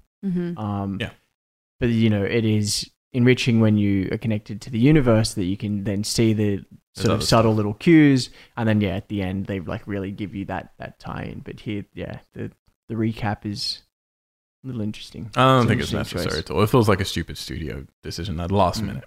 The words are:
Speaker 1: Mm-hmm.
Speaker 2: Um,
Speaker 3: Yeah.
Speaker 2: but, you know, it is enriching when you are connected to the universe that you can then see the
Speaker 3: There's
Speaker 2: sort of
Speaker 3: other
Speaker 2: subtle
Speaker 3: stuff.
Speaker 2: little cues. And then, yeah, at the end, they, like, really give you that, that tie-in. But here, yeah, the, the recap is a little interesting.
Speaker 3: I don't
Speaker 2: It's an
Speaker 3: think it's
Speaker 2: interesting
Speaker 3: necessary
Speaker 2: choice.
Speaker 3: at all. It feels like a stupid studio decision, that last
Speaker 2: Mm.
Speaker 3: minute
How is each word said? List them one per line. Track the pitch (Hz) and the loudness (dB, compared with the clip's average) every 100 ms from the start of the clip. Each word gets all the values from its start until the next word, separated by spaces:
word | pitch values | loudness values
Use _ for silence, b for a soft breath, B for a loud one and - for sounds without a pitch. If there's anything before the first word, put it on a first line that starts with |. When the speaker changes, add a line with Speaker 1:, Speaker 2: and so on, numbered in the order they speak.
| _ _ 196 | _ _ -6
Speaker 1:
Mm-hmm. | 180 175 170 | -4 -4 -6
Speaker 2:
Um, | 104 101 101 95 | -4 -4 -4 -6
Speaker 3:
Yeah. | 95 - _ _ _ _ _ - | -8 -12 _ _ _ _ _ -4
Speaker 2:
but, | 123 | 0
you | 113 113 | 4 4
know, | 104 | 4
it | 95 117 | 2 0
is | 110 107 104 - - _ _ | 2 2 0 -4 -8 _ _
enriching | 127 123 123 - 113 | 2 4 4 4 4
when | 110 107 | 4 4
you | 101 98 92 | 2 0 -2
are | 107 | -4
connected | 120 107 - 104 | -4 -4 -6 -14
to | - | -6
the | 113 | 2
universe | 135 156 123 135 117 107 | 4 6 6 4 2 -2
that | 90 | -4
you | 101 | -4
can | 104 104 98 | -4 -4 -4
then | 101 | -4
see | 104 - 113 | -2 2 2
the | 107 104 98 | 2 0 -2
Speaker 3:
There's | - - _ - | -8 -20 _ -4
Speaker 2:
sort | 95 | 0
of | 104 | 0
Speaker 3:
other | - | 2
Speaker 2:
subtle | 117 113 | 4 4
Speaker 3:
stuff. | 110 | 2
Speaker 2:
little | 104 107 | -2 0
cues. | 175 160 147 135 - b b b | 6 8 8 4 0 b b b
And | 110 | 0
then, | 107 | 2
yeah, | 101 90 | 0 -2
at | - | -6
the | 101 | -4
end, | 92 95 98 | -4 -4 -6
they, | 98 | -8
like, | 85 90 - | -8 -10 -8
really | 101 95 | -8 -8
give | 98 98 92 | -8 -10 -8
you | 95 | -8
that, | 92 - - | -8 -10 -14
that | - - | -16 -14
tie-in. | - - - - - | -14 -12 -12 -12 -14
But | - | -14
here, | - 104 - | -10 -10 -10
yeah, | - 85 - _ | -12 -12 -14 _
the, | - 110 - _ _ - | -14 -14 -16 _ _ -8
the | 113 | -2
recap | 113 110 107 104 104 | -2 -2 -4 -6 -8
is | 101 - - _ _ _ _ _ _ _ _ | -8 -8 -8 _ _ _ _ _ _ _ _
a | 131 | -10
little | 123 | -6
interesting. | 104 - - - 110 127 | -6 -8 -12 -14 -6 2
Speaker 3:
I | |
don't | 131 131 | 4 6
Speaker 2:
It's | |
an | 110 | 4
Speaker 3:
think | 107 | 2
it's | - | 0
Speaker 2:
interesting | 71 - 87 | -4 -4 -4
Speaker 3:
necessary | 85 78 | -4 -4
Speaker 2:
choice. | - | -2
Speaker 3:
at | 80 | 0
all. | |
It | 104 | 4
feels | 131 107 | 6 6
like | 95 | 2
a | 98 | 0
stupid | 87 78 76 | -6 -8 -10
studio | - 67 73 69 67 _ | -10 -8 -8 -10 -14 _
decision, | - - 92 78 | -12 -8 -6 -6
that | 85 | 0
last | 98 90 110 | 2 2 0
Speaker 2:
Mm. | 104 | -6
Speaker 3:
minute | - | -8